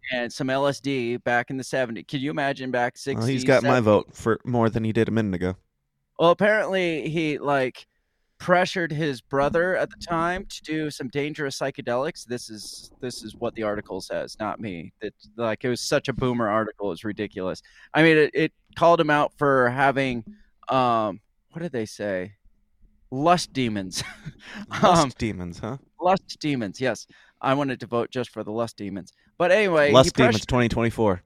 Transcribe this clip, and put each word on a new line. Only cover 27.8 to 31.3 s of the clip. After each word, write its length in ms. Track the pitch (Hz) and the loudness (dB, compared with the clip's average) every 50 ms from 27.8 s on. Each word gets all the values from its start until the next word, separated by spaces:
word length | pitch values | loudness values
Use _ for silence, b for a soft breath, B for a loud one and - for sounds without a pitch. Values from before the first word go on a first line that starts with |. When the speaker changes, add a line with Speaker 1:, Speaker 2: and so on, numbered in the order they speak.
| - 98 | -8 -4
Speaker 1:
vote 220 | 117 120 117 - | -2 -2 -2 -2
just 220 | - 131 120 - | -4 -6 -6 -6
for 120 | - 113 107 | -8 -10 -8
the 80 | 95 | -6
lust 240 | 107 113 117 113 - | -4 -4 -4 -6 -6
demons. 380 | - 104 101 95 98 87 - _ _ _ _ _ _ | -10 -10 -8 -8 -8 -12 -14 _ _ _ _ _ _
But 140 | 170 180 | 2 4
anyway, 380 | 180 208 214 196 170 156 147 143 | 4 4 4 4 4 4 4 6
he 40 | 143 | 8
Speaker 2:
Lust 220 | 135 131 175 - | 8 6 6 6
demons 180 | - 247 247 233 | 4 4 4 4
Speaker 1:
pressured 140 | 208 - - | 2 0 0
Speaker 2:
twenty 180 | - 123 120 117 | 2 2 2 2
twenty-four. 560 | - 117 117 117 110 - 117 107 95 90 _ _ | 2 0 0 0 0 2 2 2 2 0 _ _